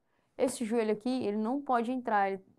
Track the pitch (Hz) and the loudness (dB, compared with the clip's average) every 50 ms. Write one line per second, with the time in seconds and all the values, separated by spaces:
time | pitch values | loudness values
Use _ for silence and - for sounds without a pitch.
0 | _ _ _ _ _ _ _ - 254 277 262 - 247 202 233 240 214 214 214 214 | _ _ _ _ _ _ _ 0 0 0 0 -2 -4 -2 0 0 2 0 0 0
1 | - 247 254 254 233 202 208 214 214 220 262 285 285 - 254 233 233 226 262 254 | 0 -2 -2 -2 -2 -2 -2 -2 -2 -2 -2 -4 0 0 0 2 2 0 -2 -4
2 | 240 233 220 202 196 196 190 190 190 _ _ | -2 0 2 2 2 2 -2 -6 -10 _ _